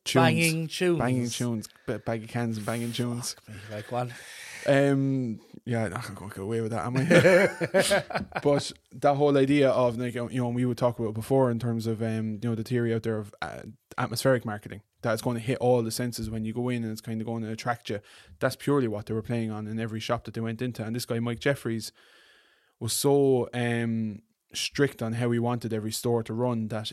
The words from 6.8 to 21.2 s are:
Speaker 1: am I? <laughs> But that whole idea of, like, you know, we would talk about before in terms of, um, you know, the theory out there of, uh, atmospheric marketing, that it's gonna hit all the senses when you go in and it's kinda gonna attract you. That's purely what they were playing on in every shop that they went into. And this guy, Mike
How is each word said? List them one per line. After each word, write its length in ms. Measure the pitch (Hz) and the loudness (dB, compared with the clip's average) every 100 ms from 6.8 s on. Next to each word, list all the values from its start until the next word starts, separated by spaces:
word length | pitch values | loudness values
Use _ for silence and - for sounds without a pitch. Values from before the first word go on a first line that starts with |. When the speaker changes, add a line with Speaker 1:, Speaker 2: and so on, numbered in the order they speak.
Speaker 1:
am 140 | 110 127 | -2 0
I? 1400 | 160 170 160 185 196 - 165 190 - 196 - - - 165 | 6 8 8 8 4 0 0 2 2 2 0 -6 -6 -2
<laughs> 20 | |
But 300 | 147 143 - - _ | 2 2 0 -10 _
that 260 | 131 147 139 | 0 2 4
whole 200 | 147 139 | 4 6
idea 320 | 135 147 135 | 6 6 4
of, 300 | 123 123 113 | 4 2 2
like, 160 | 123 117 | -4 -4
you 140 | 120 | -4
know, 180 | 131 123 | -2 -2
we 160 | 120 123 | 0 0
would 140 | 117 | 2
talk 180 | 123 117 | 0 0
about 160 | 113 | -4
before 380 | 110 110 135 131 | -4 0 4 4
in 80 | 117 | 2
terms 260 | 120 113 113 | -2 -2 -2
of, 160 | 110 | -2
um, 380 | 113 110 110 104 | -2 -2 -4 -4
you 80 | 120 | -4
know, 60 | 110 | -4
the 80 | |
theory 280 | 110 123 117 | -2 0 0
out 120 | 113 | 0
there 160 | 113 107 | -2 -4
of, 160 | 104 - | -6 -10
uh, 180 | - - - - - - | -10 -10 -14 -18 -12 -6
atmospheric 460 | 127 110 135 127 117 | -4 0 4 4 2
marketing, 360 | 104 - 101 - _ | -6 -8 -14 -18 _
that 100 | 120 | -2
it's 80 | 110 | 0
gonna 180 | 131 117 | 0 -2
hit 200 | 110 127 | -2 0
all 240 | 123 123 | 4 4
the 80 | 113 | 2
senses 400 | - 123 113 110 | -2 -4 -4 -6
when 120 | 110 | -4
you 100 | 110 | -4
go 160 | 113 123 | -4 -2
in 140 | 120 | -2
and 80 | 113 | -4
it's 100 | 110 | -8
kinda 220 | - 110 | -8 -6
gonna 280 | 110 113 110 | -4 -6 -6
attract 400 | 110 - 120 - | -6 -4 -4 -4
you. 80 | 104 - - - - | -8 -8 -20 -20 -4
That's 160 | 135 - | -4 -2
purely 320 | - 143 117 | 0 2 2
what 180 | 104 110 | -2 -4
they 80 | |
were 80 | 110 | -4
playing 300 | 107 117 110 | -2 -2 -2
on 160 | 107 107 | -6 -6
in 120 | 110 | -6
every 200 | 113 110 | -4 -4
shop 240 | - 117 | -2 -4
that 100 | - | -4
they 80 | 113 | -6
went 180 | 113 113 | -4 -4
into. 240 | 127 117 | -4 -4
And 120 | 107 120 | -4 -4
this 100 | - | -2
guy, 140 | |
Mike 200 | 117 | -2